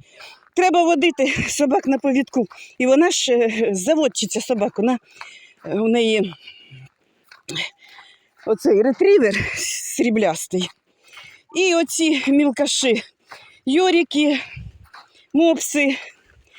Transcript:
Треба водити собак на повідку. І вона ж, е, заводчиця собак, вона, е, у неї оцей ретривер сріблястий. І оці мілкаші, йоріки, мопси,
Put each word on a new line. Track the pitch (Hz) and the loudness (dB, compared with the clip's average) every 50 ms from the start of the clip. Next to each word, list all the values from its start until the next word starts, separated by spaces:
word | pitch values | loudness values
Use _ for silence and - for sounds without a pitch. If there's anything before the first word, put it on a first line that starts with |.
| - _ _ - - - - _ _ _ _ | -20 _ _ -20 -20 -20 -20 _ _ _ _
Треба | - 359 370 311 349 339 | 0 2 2 4 4 2
водити | 320 339 285 269 339 311 - 269 269 - - - - | 2 2 2 2 0 0 0 -2 -2 -2 -4 -6 -6
собак | - - 294 269 262 392 - | -2 -2 0 0 0 0 0
на | 262 269 254 | 0 -2 0
повідку. | - 277 262 262 262 - - 269 226 - - - - - - _ | 0 0 0 0 -2 -2 -2 -4 -4 -4 -6 -18 -20 -20 -8 _
І | 254 | 0
вона | 254 262 277 330 359 | 2 4 4 4 2
ж, | - - - - 247 | 2 -2 -2 0 0
е, | 240 233 226 220 220 226 214 202 | 2 2 0 0 -2 -2 -2 -2
заводчиця | 190 185 233 320 311 311 254 - - - 196 - 220 | -2 0 0 0 2 2 -2 -2 -4 -6 -4 -6 -8
собак, | - - 254 220 202 240 - - | -4 -4 -2 -2 -2 -4 -2 -2
вона, | 202 240 254 233 - _ _ - - - - - - - _ _ _ | 0 0 0 -2 -6 _ _ -20 -20 -20 -20 -20 -20 -20 _ _ _
е, | 160 156 | -8 -4
у | 196 220 226 | -2 0 0
неї | 226 240 233 220 220 214 196 185 165 - _ - - - - _ 135 131 131 - _ _ _ _ _ _ _ _ - - _ - - 156 - - - _ _ - - - - - - _ _ _ _ _ - | 2 2 2 2 2 0 -2 -4 -6 -14 _ -20 -20 -20 -20 _ -20 -20 -20 -20 _ _ _ _ _ _ _ _ -20 -20 _ -12 -10 -10 -10 -10 -12 _ _ -20 -20 -20 -20 -20 -20 _ _ _ _ _ -4
оцей | - 220 - - - 220 196 320 | -4 -4 -2 0 2 2 4 2
ретривер | 262 262 - 370 392 403 392 254 208 196 - - - - | 2 0 2 4 4 6 6 4 2 0 -2 -6 -6 -8
сріблястий. | - - - - - - - - - 269 240 214 220 208 180 156 165 - - - 185 180 170 - _ _ _ _ _ _ _ - - - - - - _ _ - | -8 -8 -8 -8 -10 -10 -10 -6 -2 -2 0 0 0 0 0 -2 -4 -8 -6 -6 -6 -6 -6 -12 _ _ _ _ _ _ _ -20 -20 -20 -20 -20 -20 _ _ -4
І | 320 370 370 349 | -2 0 2 2
оці | 330 330 - - - 330 311 311 269 - | 2 0 -2 -2 -2 0 0 0 0 0
мілкаші, | - 277 285 294 285 240 - 285 269 - - - 262 220 220 - - _ _ _ _ - - - - - _ _ | 2 2 2 2 2 0 -2 -2 -2 -2 -2 0 0 0 0 -2 -8 _ _ _ _ -20 -20 -20 -20 -20 _ _
йоріки, | - 262 330 370 370 359 339 339 - - 285 302 285 294 254 - - - - - - - - - _ _ - - _ _ _ _ _ _ | -2 0 2 2 4 2 2 0 0 0 0 2 2 0 -2 -4 -10 -16 -18 -18 -18 -20 -20 -20 _ _ -20 -20 _ _ _ _ _ _
мопси, | 277 330 339 330 - - - - 294 285 269 269 - - - - _ _ _ _ _ _ _ _ | 2 4 4 2 0 -2 -4 -2 0 0 0 -2 -4 -10 -16 -20 _ _ _ _ _ _ _ _